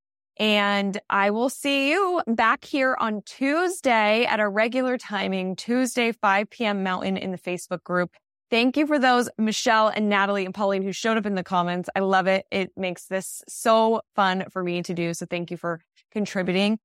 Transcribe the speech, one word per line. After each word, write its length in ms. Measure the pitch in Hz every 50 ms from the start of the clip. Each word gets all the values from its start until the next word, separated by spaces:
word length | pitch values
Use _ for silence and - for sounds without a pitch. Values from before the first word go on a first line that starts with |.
| _ _ _ _ _ _ _ -
And 640 | 214 214 208 208 202 202 202 202 202 196 190 208 - -
I 200 | - 196 196 208
will 180 | 208 226 247 277
see 420 | - - - 285 277 277 269 285
you 320 | 311 392 403 359 359 330 - 220
back 360 | 233 226 226 220 - - -
here 320 | - - 277 262 262 - -
on 220 | 226 226 214 202 -
Tuesday 1000 | - - - 269 277 294 330 370 349 370 - - 262 233 220 208 208 214 226 240
at 140 | - - 214
our 100 | 214 208
regular 480 | 196 214 226 240 240 262 254 254 247 240
timing, 580 | - - 208 196 196 190 190 190 185 185 185
Tuesday, 560 | - - - 240 254 262 240 - 247 233 233
five 360 | 220 - - 202 196 202 214 -
P 160 | - - 240
M 200 | 208 202 196 190
Mountain 320 | 185 185 - - 190 190
in 160 | - - 190
the 60 | 180 170
Facebook 440 | - 180 180 175 - - 180 170
group. 300 | - - 180 180 180 175 _ _ _ _ _ _ _ -
Thank 280 | 240 226 240 262 -
you 100 | 285 302
for 140 | 285 302 285
those, 280 | 247 254 247 247 240 240 -
Michelle 520 | - 220 214 208 - - 254 220 220 220 214
and 200 | - 214 214 208
Natalie 360 | 208 196 196 196 202 202 185
and 100 | 190 185
Pauline, 300 | 208 208 196 196 190 190
who 80 | 196
showed 260 | 180 - - 226 226 226
up 80 | 202
in 80 | 208 196
the 80 | 185
comments. 480 | 175 - 190 175 175 175 175 180 175 - -
I 40 | 190
love 280 | 196 190 196 190 175 190
it. 180 | 190 190 - -
It 180 | - 196 185 180 -
makes 300 | 190 190 180 175 - -
this 360 | - 190 190 185 - - - - -
so 540 | - - - 233 226 226 220 220 226 220 - _ -
fun 300 | 220 196 190 185 190 185 -
for 100 | - 185
me 180 | 180 175 175 175 175
to 100 | - 175
do. 180 | 175 170 170
So 140 | 170 - 175
thank 240 | - 180 175 175 -
you 60 | 175
for 240 | 165 - 170 165 165 _ _ _ _ _ _
contributing. 680 | - 220 202 - - 202 180 180 180 190 202 208 220 214